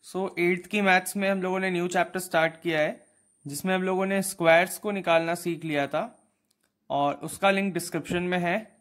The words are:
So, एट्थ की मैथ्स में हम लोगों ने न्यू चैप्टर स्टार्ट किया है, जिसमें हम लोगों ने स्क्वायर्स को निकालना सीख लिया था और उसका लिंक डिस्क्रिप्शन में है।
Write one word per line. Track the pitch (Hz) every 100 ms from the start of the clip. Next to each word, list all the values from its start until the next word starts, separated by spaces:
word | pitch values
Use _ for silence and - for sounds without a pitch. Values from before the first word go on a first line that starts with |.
| -
So, | 180 190 -
एट्थ | 175 180 -
की | 208
मैथ्स | 196 185 185 202
में | 196
हम | 196
लोगों | 185 190
ने | 190
न्यू | 170 175
चैप्टर | 180 170 185
स्टार्ट | 180 170 165 160
किया | 170 156
है, | 156 233 _ _ _ _ 143
जिसमें | 143 185
हम | 190
लोगों | 185 185 190
ने | 196
स्क्वायर्स | 190 - 165 165 185 -
को | 214
निकालना | 196 175 165 165
सीख | 170 175 165
लिया | 160 147 139
था | 151 233 - _ _ _ _ _ _ _
और | 139 143
उसका | 143 160 - 196
लिंक | 196 196
डिस्क्रिप्शन | 180 180 165 143 175
में | 180 180
है। | 175 196 220 _